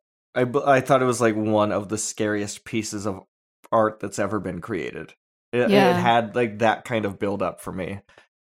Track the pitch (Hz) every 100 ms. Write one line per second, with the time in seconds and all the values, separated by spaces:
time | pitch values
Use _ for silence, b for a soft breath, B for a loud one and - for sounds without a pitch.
0 | _ _ _ - 123 139 143 131 135 135
1 | 127 117 117 107 107 107 104 95 98 107
2 | - - 107 104 101 - - 117 104 104
3 | 101 92 - _ _ _ - 113 107 107
4 | 98 - 101 104 92 90 82 95 62 71
5 | - - _ _ - 120 123 196 196 110
6 | 120 117 110 123 120 104 113 104 - 117
7 | 104 98 101 101 87 - - 90 85 98
8 | - b b _ _